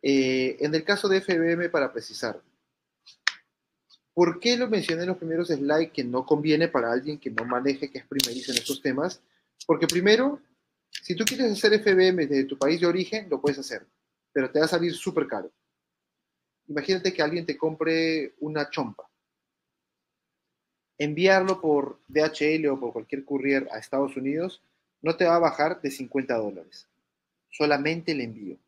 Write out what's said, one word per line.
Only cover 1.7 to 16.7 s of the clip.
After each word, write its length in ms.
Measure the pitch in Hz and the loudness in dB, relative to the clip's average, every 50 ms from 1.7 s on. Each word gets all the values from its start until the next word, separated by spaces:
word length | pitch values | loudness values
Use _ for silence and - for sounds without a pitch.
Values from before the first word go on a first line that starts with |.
| 170 156 139 127 | 0 0 0 -2
precisar, 500 | - 117 - - 110 - - 113 95 - _ _ _ _ _ _ _ _ _ _ _ _ _ - - _ _ - - - _ _ _ _ _ _ _ _ _ _ _ _ _ _ _ | -4 -8 -12 -12 -10 -6 -6 -6 -6 -8 _ _ _ _ _ _ _ _ _ _ _ _ _ -20 -20 _ _ -6 -6 -6 _ _ _ _ _ _ _ _ _ _ _ _ _ _ _
¿por 260 | 170 175 170 165 175 | 2 2 2 2 0
qué 180 | - 240 247 | 0 0 0
lo 100 | 240 247 | 2 0
mencioné 360 | 220 214 196 - - 165 165 175 | 0 0 -2 0 -2 -4 -2 -2
en 60 | 180 | -4
los 80 | 185 | -4
primeros 300 | 185 170 165 160 165 175 | -6 -4 -4 -4 -4 -2
slides 440 | 170 160 135 139 139 151 156 165 160 | -2 -2 -2 0 0 2 2 0 -2
que 120 | - - 127 | -4 -6 -6
no 220 | 123 123 127 131 | -2 -2 -4 0
conviene 420 | - 156 147 147 156 151 151 165 | 0 0 0 4 2 2 2 2
para 240 | 170 - 135 117 117 | 2 0 -2 0 0
alguien 280 | 120 131 135 151 151 143 | 0 -2 -2 -4 -10 -8
que 120 | - 131 | -8 -6
no 140 | 110 113 113 | -6 -6 -4
maneje, 440 | 120 123 123 131 143 135 135 147 139 | -2 -2 0 0 0 -2 -2 -6 -10
que 100 | - 127 | -10 -14
es 60 | - | -14
primerizo 460 | _ 143 139 - 117 117 131 - - | _ -2 0 0 0 -2 -8 -6 -4
en 60 | 123 | -4
estos 240 | - - - 139 - | -4 -2 -4 -6 -4
temas? 400 | - 143 127 135 156 185 - - _ _ _ _ _ _ _ _ - | -2 -4 -2 -2 -2 -4 -6 -10 _ _ _ _ _ _ _ _ 0
Porque 220 | - 160 - 160 | 0 0 2 2
primero, 540 | 160 165 180 180 208 214 226 262 285 294 - _ _ _ _ _ _ _ _ _ _ | 2 2 4 6 6 6 6 4 0 -2 -4 _ _ _ _ _ _ _ _ _ _
si 260 | - - - - 180 | -16 -16 -8 -8 -4
tú 80 | 165 226 | 0 0
quieres 260 | 208 269 - 262 226 208 | 0 0 2 0 0 0
hacer 200 | 190 - 214 214 | 2 4 4 4
F 200 | 208 214 208 190 | 4 4 4 4
B 140 | 185 185 | 6 6
M 200 | 185 185 180 151 | 6 4 2 0
desde 180 | 139 143 135 135 | 2 2 0 0
tu 120 | 135 139 | 0 -2
país 240 | 135 135 143 170 170 | -2 0 0 2 2
de 60 | 175 | 2
origen, 420 | 170 170 185 180 - 214 220 208 180 | 2 2 0 -2 -2 -4 -8 -4 -4
lo 120 | 147 135 | -6 -2
puedes 180 | 135 147 139 139 | 0 -2 -2 -2
hacer, 260 | 135 - 120 101 - _ _ _ _ _ _ _ _ _ | -8 -10 -10 -12 -12 _ _ _ _ _ _ _ _ _
pero 180 | _ 143 131 127 | _ -2 -2 0
te 100 | - 147 | 2 2
va 60 | 156 | 2
a 40 | 151 | 2
salir 240 | 180 170 170 175 160 | 2 0 0 -2 -4
súper 340 | - - 190 160 160 143 | -4 -8 -2 -2 -2 -2
caro. 240 | - 120 104 90 - _ _ _ _ _ _ _ _ _ _ _ _ _ _ _ _ _ _ _ _ _ _ _ | -2 -6 -8 -8 -10 _ _ _ _ _ _ _ _ _ _ _ _ _ _ _ _ _ _ _ _ _ _ _
Imagínate 440 | - | -8